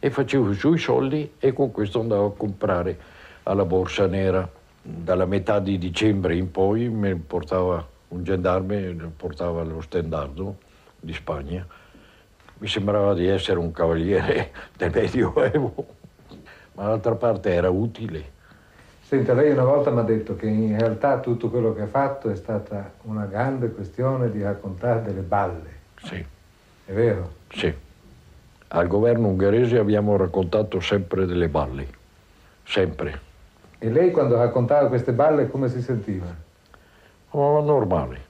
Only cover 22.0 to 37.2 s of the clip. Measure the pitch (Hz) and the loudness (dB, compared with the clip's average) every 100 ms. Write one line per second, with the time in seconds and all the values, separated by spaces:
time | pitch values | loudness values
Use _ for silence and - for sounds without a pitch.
22 | 139 139 117 98 - 107 92 104 98 - | 0 -2 -4 -6 -4 -6 -4 -10 -10 -14
23 | 110 107 101 101 131 135 120 107 92 - | -10 -6 -4 -2 -2 -2 -4 -6 -12 -4
24 | 127 135 120 104 101 101 98 90 120 113 | -2 0 -2 -2 -4 -4 -6 -6 0 0
25 | 107 95 92 101 95 85 78 71 - - | -2 -6 -2 0 0 -4 -12 -20 -20 -20
26 | - 95 80 - _ _ _ _ - 98 | -14 -12 -12 -18 _ _ _ _ -8 0
27 | 117 95 87 - - - - 71 - - | 2 2 -4 -10 -16 -4 -4 -4 -12 -20
28 | - - - - - _ - - 87 98 | -20 -20 -20 -20 -20 _ -6 -2 2 4
29 | 117 117 110 92 98 110 123 120 104 104 | 4 4 2 4 4 4 4 4 4 2
30 | 104 101 92 98 90 107 104 92 87 101 | 4 2 2 0 0 0 0 -2 0 -2
31 | 92 90 92 87 85 76 69 67 67 - | 0 -2 0 2 0 0 -2 -6 -10 -14
32 | _ _ _ _ - _ - - 92 - | _ _ _ _ -20 _ -6 0 0 0
33 | 76 73 - - - _ - - 113 127 | -8 -8 -16 -20 -20 _ -20 -8 0 4
34 | 180 170 131 117 120 123 117 147 131 120 | 4 4 4 4 4 2 2 4 4 2
35 | 117 120 147 151 127 135 131 127 120 120 | 0 2 4 4 2 0 -2 -2 -4 -4
36 | 101 98 87 85 - _ _ - _ _ | -4 -6 -6 -12 -18 _ _ -20 _ _
37 | - _ | -20 _